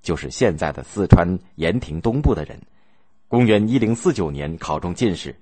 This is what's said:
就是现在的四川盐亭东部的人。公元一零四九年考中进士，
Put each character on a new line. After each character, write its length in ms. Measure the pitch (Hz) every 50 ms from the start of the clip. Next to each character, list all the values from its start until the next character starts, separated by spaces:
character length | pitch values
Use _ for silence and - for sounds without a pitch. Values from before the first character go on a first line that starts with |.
就 140 | _ - 85
是 160 | 73 - 69
现 240 | 65 - 135 107 85
在 160 | 76 - 78
的 100 | 71 -
四 240 | 65 - - 104 98 85
川 300 | - - 85 87 92 90 - - -
盐 220 | - 78 82 92 127
亭 220 | - - 76 82
东 220 | - 113 113 139
部 120 | 147 143 113
的 120 | 80 73
人。 120 | - - - - - - - - - - _ - _ _ _ _ -
公 180 | - 120 123
元 220 | 110 107 104 104 110
一 100 | 123 135
零 160 | 113 107 117
四 200 | 117 - 185 143
九 180 | 113 92 76
年 240 | 71 69 73 76 82 82
考 220 | - - 78 78
中 140 | 82 87 87
进 200 | - 123 110 87
士， 220 | 80 - 80 - -